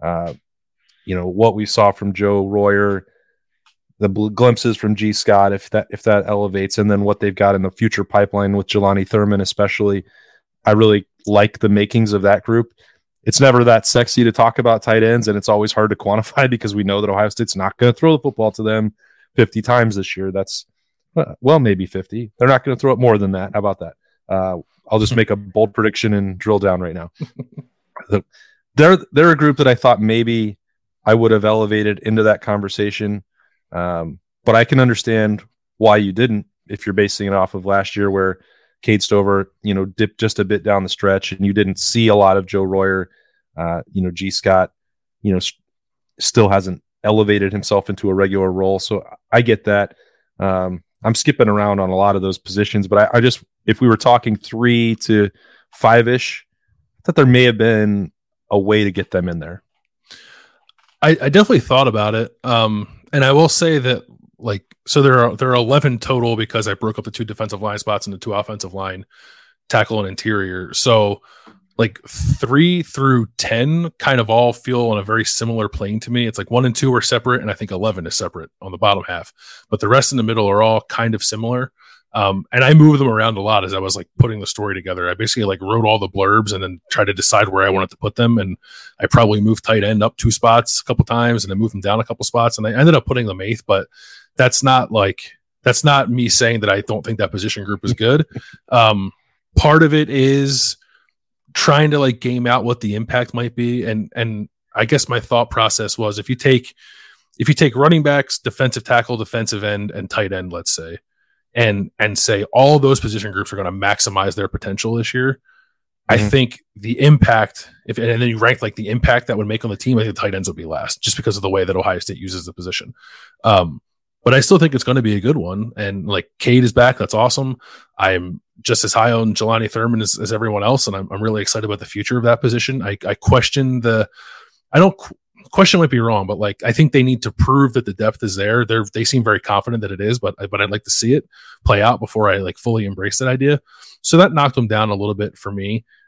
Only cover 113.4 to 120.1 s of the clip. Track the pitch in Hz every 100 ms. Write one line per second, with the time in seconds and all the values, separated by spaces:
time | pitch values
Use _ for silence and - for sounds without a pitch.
113.4 | 101 101 92 95 98 101 - 98 98 98
114.4 | 98 - - 98 113 117 113 127 127 131
115.4 | _ _ _ _ _ _ - 113 104 135
116.4 | 123 - _ - 107 120 143 147 - 113
117.4 | 104 - - _ - 107 113 117 123 110
118.4 | 117 127 113 - 104 117 - 120 - 110
119.4 | 104 110 117 98 127 120 110